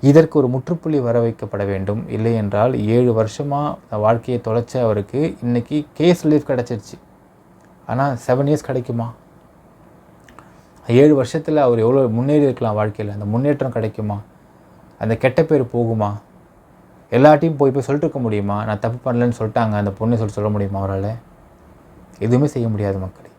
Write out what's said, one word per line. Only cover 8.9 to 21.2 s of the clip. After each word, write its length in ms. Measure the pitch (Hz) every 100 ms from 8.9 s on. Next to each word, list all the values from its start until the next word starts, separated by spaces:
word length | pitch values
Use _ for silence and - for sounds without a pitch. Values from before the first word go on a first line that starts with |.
| 120 117 - _ - _ _ _ _ - - _ - - - - - _ - -
ஏழு 360 | 120 147 147
வருஷத்துல 320 | 120 160 - 151
அவர் 240 | 135 117
எவ்வளோ 280 | 113 135 127
முன்னேறி 360 | 113 131 151
இருக்கலாம் 340 | 143 123 117 107
வாழ்க்கையில, 340 | 107 101 104
அந்த 140 | 101 104
முன்னேற்றம் 460 | 113 139 143 131
கிடைக்குமா? 460 | 120 110 - 107 101 - _ _ _ _ - - -
அந்த 180 | 110 113
கெட்ட 260 | 131 123
பேர் 200 | 156 151
போகுமா? 480 | 120 120 117 113 104 104 - - _ _ _ _ - - _
எல்லார்ட்டையும் 440 | 117 147 151 165 143
போய் 160 | 139
போய் 100 | 135
சொல்லிட்டு 160 | 123 143
இருக்க 220 | 160 147
முடியுமா, 460 | 120 104 101 104 107
"நான் 140 | 104
தப்பு 340 | 117 123 -
பண்ணலன்னு 180 | 120 120 117
சொல்லிட்டாங்க 340 | 110 120 113
அந்த 200 | 104 101
பொண்ணு" 260 | 95 113 117
சொல்லி 140 | 110
சொல்ல 180 | 101 104
முடியுமா 380 | 104 98 98 98
அவரால? 280 | 95 101 113